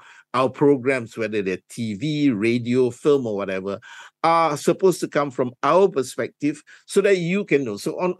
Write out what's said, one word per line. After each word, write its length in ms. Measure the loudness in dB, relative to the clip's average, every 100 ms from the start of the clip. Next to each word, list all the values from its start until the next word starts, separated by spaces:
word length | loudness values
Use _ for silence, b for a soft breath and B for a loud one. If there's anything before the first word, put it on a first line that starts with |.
| B B B
our 160 | -2 -2
programs, 680 | 2 4 4 2 -2 -4 -6
whether 240 | -4 -2
they're 180 | -2 -4 -8
T 240 | -8 -6
V, 360 | -4 -4 0 0
radio, 600 | 2 0 0 0 0 0
film, 360 | 0 2 2 0
or 80 |
whatever, 460 | -4 -4 -6 -6 -8 B B B _
are 360 | 0 2 2 0
supposed 420 | -2 2 2 0
to 80 | -2
come 220 | -2 -2
from 220 | -2 -4 -2
our 260 | 2 4 4
perspective 760 | 2 -4 -6 -8 -4 -6 -6 _ B
so 160 | B 0
that 160 | 4 2
you 300 | 2 -2 0
can 180 | 0
know. 140 | 0 -4
So 200 | -6 -4
on, 160 | -4